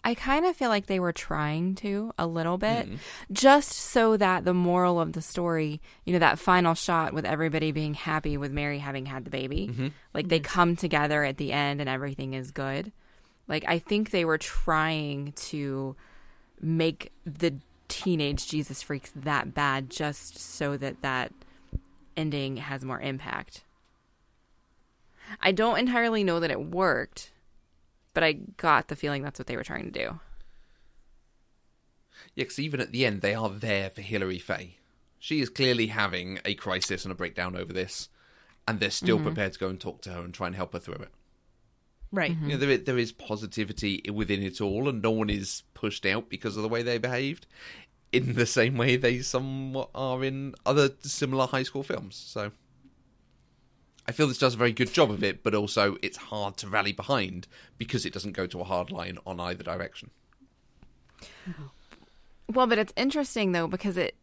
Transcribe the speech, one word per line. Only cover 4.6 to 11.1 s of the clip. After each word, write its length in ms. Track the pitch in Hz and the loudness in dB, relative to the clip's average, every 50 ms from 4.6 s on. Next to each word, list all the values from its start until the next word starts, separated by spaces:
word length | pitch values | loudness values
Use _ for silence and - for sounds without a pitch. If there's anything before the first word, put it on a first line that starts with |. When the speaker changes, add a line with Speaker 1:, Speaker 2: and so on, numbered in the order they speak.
| 180 175 175 180 180 180 175 170 | 4 4 6 6 6 4 4 4
Speaker 1:
of 140 | 165 160 | 2 0
the 80 | 160 160 | -2 -4
story, 600 | 160 - - 185 175 170 165 160 156 151 151 151 - - - - - | -4 -4 -2 0 0 2 2 2 0 -2 -4 -8 -12 -16 -20 -10 -2
you 80 | - 175 | 2 4
know, 40 | 175 | 6
that 200 | 170 147 - 160 | 6 6 6 4
final 360 | - - 180 180 175 170 170 | 4 6 6 8 8 6 4
shot 380 | - - - 175 165 160 - | 2 0 2 2 2 2 0
with 140 | - 156 - | -2 -2 -2
everybody 440 | 92 156 151 160 160 147 160 156 156 | 0 0 0 0 0 0 0 0 0
being 220 | 139 156 156 151 147 | 0 0 -2 -2 -4
happy 420 | - - 160 156 156 - 151 147 139 | -4 -4 -2 -2 0 0 -2 -2 -2
with 120 | 143 139 | -4 -4
Mary 280 | 135 147 147 147 147 143 | -2 -2 -2 -2 -4 -4
having 280 | 143 143 139 135 131 | -6 -6 -6 -6 -6
had 180 | 139 135 131 113 | -6 -8 -8 -8
the 40 | 135 | -6
baby. 380 | 135 135 131 131 143 180 196 214 | -6 -6 -4 -2 -2 -4 -4 -4
Speaker 2:
Mm-hmm. 200 | 120 117 131 139 - - - _ - | -4 -4 -4 -4 -6 -10 -20 _ -4
Speaker 1:
Like, 140 | - 220 180 | -4 0 2
they 100 | 170 160 | 2 2
Speaker 3:
Mm-hmm. 60 | 147 | 2
Speaker 1:
come 320 | - - 185 175 170 175 | 0 4 4 6 6 4
together 460 | - - 160 156 147 147 147 | 2 0 2 2 2 2 2